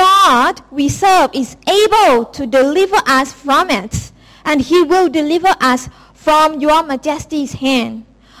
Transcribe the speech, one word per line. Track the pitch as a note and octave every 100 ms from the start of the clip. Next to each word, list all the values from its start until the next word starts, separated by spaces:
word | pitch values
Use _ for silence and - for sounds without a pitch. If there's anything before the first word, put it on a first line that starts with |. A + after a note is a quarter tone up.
God | F#4 G4 F#4+ B3 C#4+ F#4+ - C#4
we | C#4+ -
serve | G4 F#4 C#4+ C#4
is | B3 - - G4
able | G#4+ A4 F#4+ A#3+ A#3 -
to | C4 C4
deliver | C4+ D#4 F#4+ G4 - C4
us | C4+ -
from | C#4+ C#4+ F4+ A3
it, | G3+ - - - _ - -
and | D4+ B3+
he | F4 D4+
will | F4+ F4+ D#4
deliver | D4 E4 F#4 - B3+
us | B3+ - - - _
from | - D4+ D#4 D#4 D4
your | D#4 D#4+
majesty's | C4 D4+ D4 - D#4 C4+ -
hand. | C4 C4 A#3 A3 - _ _ -